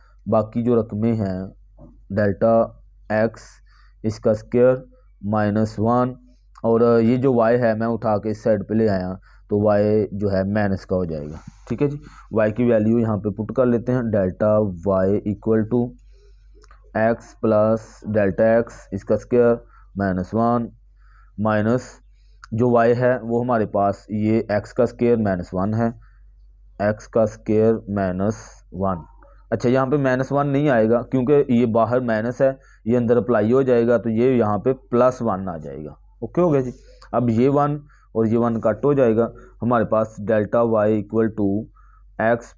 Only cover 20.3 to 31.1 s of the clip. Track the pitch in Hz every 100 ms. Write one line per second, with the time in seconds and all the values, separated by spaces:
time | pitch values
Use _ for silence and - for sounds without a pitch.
20.3 | 113 117 120 113 - _ _ - - -
21.3 | - 107 107 107 127 - - _ _ _
22.3 | _ - 113 123 120 117 120 123 127 113
23.3 | 117 123 120 101 101 101 98 - 107 107
24.3 | 113 107 104 - - 120 - 120 117 104
25.3 | 90 87 92 98 107 117 117 - - -
26.3 | - - - - - 101 110 - 117 110
27.3 | - - 107 110 110 - 101 95 90 101
28.3 | 107 - - - 90 95 90 - - -
29.3 | - - - 120 131 131 143 135 127 131
30.3 | 139 143 139 147 120 110 120 120